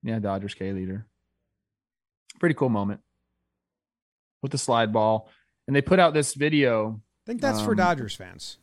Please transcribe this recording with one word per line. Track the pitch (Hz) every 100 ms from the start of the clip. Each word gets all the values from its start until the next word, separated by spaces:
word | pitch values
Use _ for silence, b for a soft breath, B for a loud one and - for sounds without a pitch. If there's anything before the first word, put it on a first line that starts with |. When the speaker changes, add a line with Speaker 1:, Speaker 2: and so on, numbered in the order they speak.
Speaker 1:
Yeah, | - 113
Dodgers | 104 98 98
K | - 95
leader. | 98 92 98 110 _ _ _ _ _ _ _ _ _ _ _ _ -
Pretty | 175
cool | 151 135
moment | 107 101 104 _ _ _ _ _ _ _ _ _ _ _ _ _ _
with | 135
the | 135
slide | - 117 113
ball. | 110 107 110 - b b b -
And |
they | 139
put | 139 185
out | 175
this | 151 139
video. | 139 147 156 135 113 107 110
Speaker 2:
I | _ _ -
think | 240
that's | 277 -
for | 214
Speaker 1:
Um, | 208
Speaker 2:
Dodgers | 180 160 113
fans. | - 92 92 - -